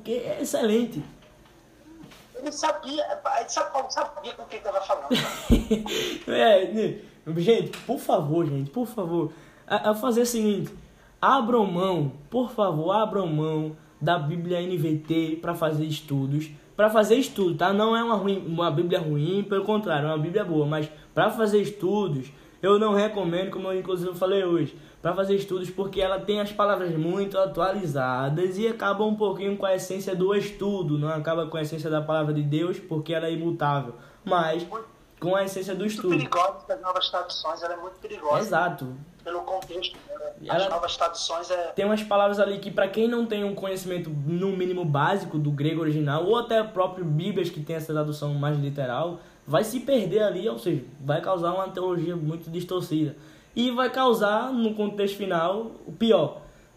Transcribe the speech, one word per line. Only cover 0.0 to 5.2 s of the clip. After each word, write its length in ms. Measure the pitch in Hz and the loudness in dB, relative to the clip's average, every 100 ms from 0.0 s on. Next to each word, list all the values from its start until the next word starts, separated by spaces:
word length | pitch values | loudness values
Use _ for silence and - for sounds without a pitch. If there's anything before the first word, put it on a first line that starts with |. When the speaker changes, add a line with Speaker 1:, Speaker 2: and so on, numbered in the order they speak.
Speaker 1:
que 80 | - | -6
é 300 | 240 - - | -4 -4 -6
excelente. 640 | 285 - 226 220 240 151 - - - - - - - - - - - - - 240 | -4 0 2 2 0 -4 -12 -16 -20 -20 -20 -20 -20 -20 -20 -20 -20 -20 -18 -10
Speaker 2:
Ele 120 | 285 | -8
sabia, 520 | 285 320 294 254 294 - - - - | -2 -2 -2 -4 -4 -4 -4 -2 -2
ele 100 | - | -2
sabe, 240 | 311 302 | -2 -2
Paulo 160 | - - | -2 -2
sabia 440 | - 302 - 240 | -4 -4 -6 -12
com 100 | - - | -12 -14
quem 140 | 220 | -8
tava 200 | 208 190 | -4 -4
falando. 280 | - 151 139 | 0 -2 0
Speaker 1:
<laughs> 1160 | 247 | 0